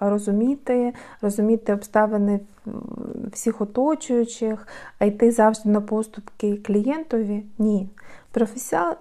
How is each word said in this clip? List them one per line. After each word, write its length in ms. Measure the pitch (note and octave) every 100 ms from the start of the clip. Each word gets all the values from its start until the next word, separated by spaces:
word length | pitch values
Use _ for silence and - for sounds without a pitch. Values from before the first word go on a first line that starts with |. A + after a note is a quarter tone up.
розуміти, 920 | G3+ G#3 G#3 G3+ B3 C#4+ - B3 B3 B3 - -
розуміти 500 | G#3 G#3 G#3+ A3+ A3
обставини 680 | G3+ - G#3+ G#3+ G#3+ G3+ G3+ G3+ - - - - - G1+ - -
всіх 280 | - A3+ A3
оточуючих, 1080 | G#3 A3+ C#4+ D4+ - A#3+ A#3 - A3 G#3+ - - - -
а 60 |
йти 260 | G#3 G#3 A#3
завжди 400 | A#3 A3 A3 G#3+
на 100 | G#3
поступки 760 | G#3 A3 A3 - - - G#3 G3+
клієнтові. 880 | G#3 G3+ A#3 D#4 D#4+ A#3 G#3 G#3 G#3 -
Ні. 300 | G#3+ G3+ F#3+ - - - -
Професіал-, 640 | A3+ A3+ B3+ - - F4 -